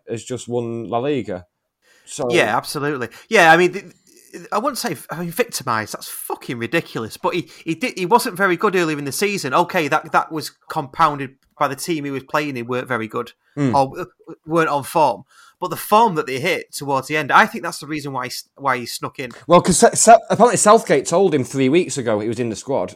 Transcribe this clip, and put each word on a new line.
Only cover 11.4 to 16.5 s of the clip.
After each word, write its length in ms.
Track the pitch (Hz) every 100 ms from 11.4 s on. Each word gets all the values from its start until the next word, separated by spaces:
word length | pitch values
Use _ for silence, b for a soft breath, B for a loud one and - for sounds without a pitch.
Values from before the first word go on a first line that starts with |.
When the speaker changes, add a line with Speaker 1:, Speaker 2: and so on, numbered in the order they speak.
| _ -
Speaker 2:
by 80 | 143
the 80 | 131
team 280 | - 143
he 80 | 143
was 120 | 135
playing 340 | 131 151 151 127
in 100 | 117
weren't 200 | 123 123
very 200 | 120 110
good 260 | 120 117 - _ -
Speaker 1:
Mm. 120 | 139 139
Speaker 2:
or 100 | 135 -
w-, 100 | 180 _ - 156 156
weren't 200 | 165 160
on 120 | 143
form. 420 | 123 170 143 98 - b b b
But 100 | 175
the 80 | 160
form 380 | - 208 233 156
that 100 | 135
they 140 | 131
hit 340 | 165